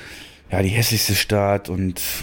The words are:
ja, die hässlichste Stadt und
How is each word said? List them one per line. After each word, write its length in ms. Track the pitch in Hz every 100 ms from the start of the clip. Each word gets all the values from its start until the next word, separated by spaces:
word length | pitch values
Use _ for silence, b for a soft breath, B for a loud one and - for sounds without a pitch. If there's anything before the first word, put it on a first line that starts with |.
| B B B B -
ja, 100 | 92
die 80 | 95
hässlichste 460 | 113 113 110 - 101
Stadt 540 | - 104 101 101 -
und 300 | 92 95 87 - -